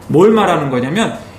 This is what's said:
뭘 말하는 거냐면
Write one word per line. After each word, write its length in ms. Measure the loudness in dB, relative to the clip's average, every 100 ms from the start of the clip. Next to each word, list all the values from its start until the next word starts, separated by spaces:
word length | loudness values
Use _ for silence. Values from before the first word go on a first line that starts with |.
| -2
뭘 220 | 2 4
말하는 400 | 4 0 -2 -2
거냐면 480 | -4 -4 -4 -4 -6 -16